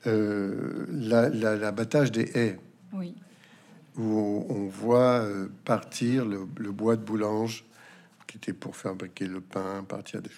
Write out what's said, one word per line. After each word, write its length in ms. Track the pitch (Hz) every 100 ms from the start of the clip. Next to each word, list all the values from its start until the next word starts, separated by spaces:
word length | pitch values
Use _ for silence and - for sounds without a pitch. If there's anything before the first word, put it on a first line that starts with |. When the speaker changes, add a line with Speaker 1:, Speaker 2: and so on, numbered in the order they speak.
| 120
Speaker 1:
euh, 760 | 110 104 104 98 - - - -
la, 380 | 160 110 117 127
la, 260 | 117 110 104
l'abattage 540 | 104 101 113 151 135
des 200 | 113 117 123
haies. 220 | 113 - - _ -
Speaker 2:
Oui. 220 | 196 175 - - - - - - - - -
Speaker 1:
Où 60 |
on, 420 | 110 107 104 104 -
on 180 | 104 98
voit, 540 | 98 110 123 127 123
euh, 280 | 107 98 95 - -
partir 600 | 110 - - 120 131 113
le, 220 | 101 92 -
le 140 | 104
bois 240 | 101 110 113
de 60 |
Boulange, 640 | 107 110 107 107 113 113 - - - - - _ -
qui 100 | 104
était 160 | -
pour 220 | - - -
fabriquer 520 | - 92 92 - 95
le 140 | 92
pain 380 | 92 101 95 98
à 40 |
partir 380 | 95 - - 101
des, 80 | 92